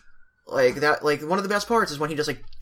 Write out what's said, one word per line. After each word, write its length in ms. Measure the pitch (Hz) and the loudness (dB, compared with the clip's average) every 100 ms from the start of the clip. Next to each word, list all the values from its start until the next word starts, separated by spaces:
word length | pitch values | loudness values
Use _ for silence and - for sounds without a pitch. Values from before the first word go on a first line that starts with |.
| - - - _ - | -18 -20 -20 _ -4
like, 300 | 139 127 139 | 2 2 4
that, 260 | 151 - | 2 2
like, 180 | 151 143 | 2 0
one 160 | 151 190 | 0 -2
of 40 | |
the 60 | 190 | 0
best 180 | 208 202 | -2 2
parts 240 | 233 202 | 0 0
is 80 | 143 | -2
when 120 | 151 | -2
he 60 | 151 | -2
just, 120 | 147 | -2
like, 160 | 127 - - | -6 -10 -12